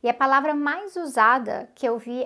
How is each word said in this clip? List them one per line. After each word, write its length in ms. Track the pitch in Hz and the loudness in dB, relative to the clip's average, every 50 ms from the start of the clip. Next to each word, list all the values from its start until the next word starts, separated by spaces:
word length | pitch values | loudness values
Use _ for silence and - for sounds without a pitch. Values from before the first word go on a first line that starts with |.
E 60 | - 240 | -2 -2
a 60 | 240 | -2
palavra 420 | 247 277 269 269 277 269 302 302 | 0 2 2 2 2 2 0 -2
mais 400 | 294 294 285 294 349 415 403 - | -2 -2 -2 -4 -4 -8 -10 -8
usada 720 | 359 339 302 247 240 220 220 240 262 247 214 - - - - _ | -8 -8 -4 2 4 4 6 4 4 0 -4 -6 -6 -8 -12 _
que 100 | - - | -4 -2
eu 120 | 247 226 233 | -2 -2 -2
vi 280 | 220 233 240 254 254 | -6 -8 -6 -6 -6